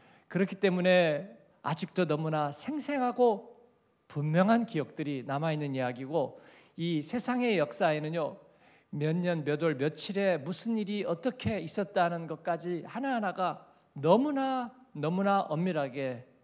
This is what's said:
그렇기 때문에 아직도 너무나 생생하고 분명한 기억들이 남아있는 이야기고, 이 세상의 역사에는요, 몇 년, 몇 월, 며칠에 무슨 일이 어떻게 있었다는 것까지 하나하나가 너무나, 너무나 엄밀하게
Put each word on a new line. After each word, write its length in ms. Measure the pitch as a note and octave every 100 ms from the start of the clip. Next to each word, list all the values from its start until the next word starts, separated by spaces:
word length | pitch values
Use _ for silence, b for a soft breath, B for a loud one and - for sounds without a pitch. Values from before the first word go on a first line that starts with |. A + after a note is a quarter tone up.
| b b b
그렇기 280 | F3+ F#3+ F#3+
때문에 760 | G3 F3+ F3+ F3+ E3+ D3 F#3+ - _ _
아직도 420 | - D#3+ F#3 - E3+
너무나 460 | D3+ D#3+ D#3 D3
생생하고 1040 | C#3+ - D4+ C4 C#4+ B3 A#3+ B3 G3+ - - - _ _ _ -
분명한 600 | D3 D3+ E3 G3 A#3 A3+
기억들이 560 | D#3 C#3 - D3 C#3 A2+
남아있는 480 | C#3 D#3+ D3+ D3
이야기고, 680 | C3+ B2 B2 C3+ D#3+ C3 - B B B -
이 240 | E3+ D#3+
세상의 560 | D3 A#3+ G#3+ B3 B3 G3
역사에는요, 800 | D3 - F3 D3+ D3+ E3 D3 - - b b b b D3
몇 200 | D3+ E3
년, 280 | F3+ E3+
몇 180 | C#3+ D3
월, 140 | E3 C#3
며칠에 640 | C#3+ D#3 - G3 G3+ E3+
무슨 400 | C3+ F3+ A3+ A3+
일이 260 | G3+ G#3
어떻게 560 | - E3+ C4 B3+ G#3+ G#3
있었다는 680 | D#3+ - G3 G3 E3+ E3+ D#3+
것까지 560 | D#3 - E3+ E3+ F3 -
하나하나가 800 | A3 C#4 B3 G3+ F3+ F3+ D3+ - b b
너무나, 800 | - C#3+ G#3 C#4+ C#4 C4+ C4 A#3+ - _
너무나 480 | - D3 F#3 G3 G3
엄밀하게 840 | - D3+ F#3 D#3+ C#3 B2+ C3+ A#2+ - _